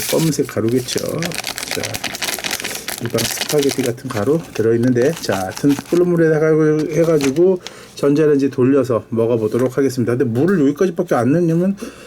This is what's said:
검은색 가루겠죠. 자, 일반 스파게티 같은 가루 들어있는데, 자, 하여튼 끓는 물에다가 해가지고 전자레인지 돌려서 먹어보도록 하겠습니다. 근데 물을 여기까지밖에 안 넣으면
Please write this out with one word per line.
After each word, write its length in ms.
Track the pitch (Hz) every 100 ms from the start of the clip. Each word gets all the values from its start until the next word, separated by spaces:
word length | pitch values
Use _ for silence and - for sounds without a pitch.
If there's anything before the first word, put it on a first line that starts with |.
| -
검은색 360 | 143 160 160 127
가루겠죠. 520 | - 110 123 123 -
자, 840 | - - - - - - - - - - - - - - - - - - - -
일반 220 | 117 117
스파게티 580 | 117 - - 151 139 131
같은 260 | 127 120 131
가루 320 | 107 101 160 -
들어있는데, 600 | - 110 120 120 123 131 165
자, 220 | - 95
하여튼 300 | 95 - 147 139 -
끓는 200 | 170 175
물에다가 380 | 170 160 156 160 156 156 151 156
해가지고 720 | 160 165 156 139 135 180 185 - - - -
전자레인지 540 | 143 147 151 143 135
돌려서 560 | - 123 139 123 113 104
먹어보도록 680 | 113 113 120 107 117 127 127
하겠습니다. 400 | 135 127 113 120
근데 80 | 135
물을 340 | 113 165 196
여기까지밖에 560 | 139 147 190 170 180 139
안 160 | 120
넣으면 460 | 160 175 165 185 196 - -